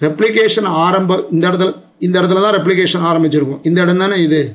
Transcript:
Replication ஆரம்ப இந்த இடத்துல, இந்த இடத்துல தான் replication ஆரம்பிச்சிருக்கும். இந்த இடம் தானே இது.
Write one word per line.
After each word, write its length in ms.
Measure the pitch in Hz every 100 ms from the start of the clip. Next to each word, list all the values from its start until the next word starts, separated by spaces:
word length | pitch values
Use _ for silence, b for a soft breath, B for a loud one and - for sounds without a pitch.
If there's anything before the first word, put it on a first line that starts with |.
Replication 680 | 151 156 220 220 220 220 196 160
ஆரம்ப 360 | 175 190 185 185 -
இந்த 120 | 165 180
இடத்துல, 280 | 180 185 - - -
இந்த 160 | 180 180
இடத்துல 260 | 180 190 208
தான் 100 | 196
replication 500 | 165 185 180 175 170
ஆரம்பிச்சிருக்கும். 540 | 165 156 151 135 139 160
இந்த 140 | 170
இடம் 220 | 175 180
தானே 160 | 196 196
இது. 220 | 160 156 127